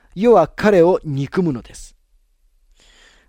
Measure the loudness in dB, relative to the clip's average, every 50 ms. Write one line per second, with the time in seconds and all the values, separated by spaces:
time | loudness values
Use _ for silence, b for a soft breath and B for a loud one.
0 | _ _ -8 -2 2 2 4 4 2 0 -4 -2 0 2 2 4 2 2 0 -2
1 | -4 -8 -8 -8 -8 -6 -4 -4 -4 -4 -6 -8 -12 -18 -20 -20 -20 -20 _ _
2 | _ _ _ _ _ _ _ _ _ _ _ _ _ _ _ b b b b b
3 | b b b b b